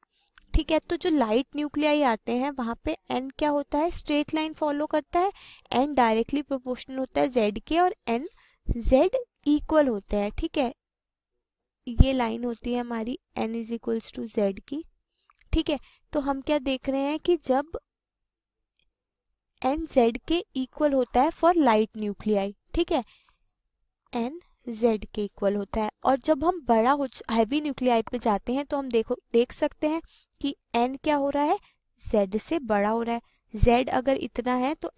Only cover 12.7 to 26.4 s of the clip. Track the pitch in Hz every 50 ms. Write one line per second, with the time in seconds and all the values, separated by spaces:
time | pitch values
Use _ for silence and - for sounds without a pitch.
12.7 | 240 240 240 240 233 226 220 233 254 - _ _ - 233 226 220 226 233 226 220
13.7 | 233 233 - 233 226 226 - - - - 240 226 - 226 208 196 196 202 - -
14.7 | 269 302 330 - _ _ _ _ _ _ _ _ _ _ _ - - 320 311 -
15.7 | 302 262 - _ _ _ _ - - 302 269 277 277 269 262 - 302 294 254 277
16.7 | 262 254 - - 262 269 277 285 302 311 - - 359 320 - - 254 262 294 320
17.7 | - - _ _ _ _ _ _ _ _ _ _ _ _ _ _ _ _ _ _
18.7 | _ _ _ _ _ _ _ _ _ _ _ _ _ _ _ _ _ - - 262
19.7 | 277 320 330 302 - 269 240 226 226 - - - 320 339 - _ - 262 254 -
20.7 | - - 302 294 277 269 247 - - 247 262 320 330 - - 330 359 349 294 247
21.7 | 220 214 220 214 - 220 214 208 202 - - 214 214 202 196 202 202 _ _ _
22.7 | - - 349 - 349 285 226 _ _ _ _ _ _ _ _ _ _ _ _ _
23.7 | _ _ _ _ _ _ _ _ - 240 226 247 302 349 - _ _ _ - 247
24.7 | 233 214 226 233 220 208 - - - - 208 202 _ - - 196 202 208 196 -
25.7 | - 220 214 214 - _ - - 262 262 - - 311 269